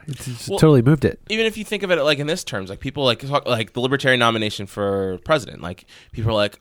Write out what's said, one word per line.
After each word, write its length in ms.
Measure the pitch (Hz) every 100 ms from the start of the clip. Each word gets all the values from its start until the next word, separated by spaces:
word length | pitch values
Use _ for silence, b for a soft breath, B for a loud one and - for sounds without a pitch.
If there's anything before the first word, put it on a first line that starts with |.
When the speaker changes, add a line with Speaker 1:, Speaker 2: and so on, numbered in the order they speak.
| -
Speaker 1:
It's 180 | 131 -
just 240 | 120 -
Speaker 2:
Well, 100 | -
Speaker 1:
totally 220 | 160 139
moved 240 | 117 156 104
it. 160 | - -
Speaker 2:
even 160 | 214 220
if 100 | 220
you 60 |
think 200 | 208 208
of 80 | 190
it, 100 | 170
like, 180 | 147 139
in 80 | 147
this 160 | 180
terms, 260 | - 107 92
like, 100 | 98
people, 240 | 135 151 131
like, 140 | 113 135
talk, 220 | 143 -
like, 240 | 117 110
the 60 | 123
libertarian 400 | 127 131 139 127
nomination 460 | 117 113 107 - 101
for 540 | - 101 98 95 92
president, 420 | - 156 113 -
like, 240 | 85 92 - b b
people 200 | - 110
are 20 |
like, 260 | 110 104 -